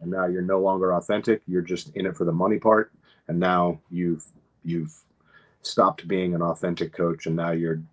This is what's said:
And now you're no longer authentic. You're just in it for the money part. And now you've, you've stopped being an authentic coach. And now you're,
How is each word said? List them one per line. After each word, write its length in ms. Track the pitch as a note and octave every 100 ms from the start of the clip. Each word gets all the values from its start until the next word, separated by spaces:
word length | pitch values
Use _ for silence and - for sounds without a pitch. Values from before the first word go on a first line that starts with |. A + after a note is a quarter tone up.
And 80 | E2+
now 160 | F#2+ F2+
you're 140 | F2+
no 180 | F2+ F#2+
longer 340 | G2 F#2 F#2
authentic. 480 | F2 - G#2 A2+ G#2+ -
You're 160 | F2+
just 280 | E2+ F2 - G2
in 100 | F#2+
it 100 | E2
for 80 |
the 80 | E2+
money 260 | E2 G2 G#2+
part. 360 | A2 G#2+ - _ _ _ -
And 100 | E2+
now 420 | F2+ F2+ F2 E2 -
you've, 340 | F2 F2 D#2+ - _ _ _
you've 340 | E3+ E3+ D#3 - _ _ _ - _ _
stopped 460 | - - F#2+ - E2+
being 260 | F#2 F2+
an 80 | E2+
authentic 520 | E2+ - F2+ E2+ E2
coach. 320 | - E2+ D#2+ E2
And 100 | E2
now 160 | E2+
you're, 300 | E2 E2 D#2+ D#2+